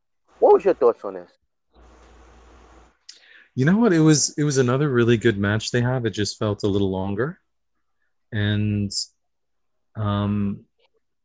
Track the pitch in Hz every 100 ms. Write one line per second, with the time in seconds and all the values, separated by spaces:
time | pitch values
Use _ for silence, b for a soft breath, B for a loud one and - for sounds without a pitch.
0 | _ _ _ _ 277 415 196 160 120 110
1 | 104 95 87 _ _ _ _ _ - -
2 | - - - - - - - - _ _
3 | _ b b b b - 135 202 233 165
4 | 156 151 - - 147 135 123 131 151 120
5 | 113 117 117 98 101 107 - 123 120 131
6 | 117 98 101 - 107 101 107 98 98 95
7 | 95 101 135 185 _ _ _ _ _ _
8 | _ _ _ 110 104 104 104 104 101 -
9 | - _ _ _ _ _ _ _ _ -
10 | 104 101 101 104 101 104 - _ _ _
11 | _ _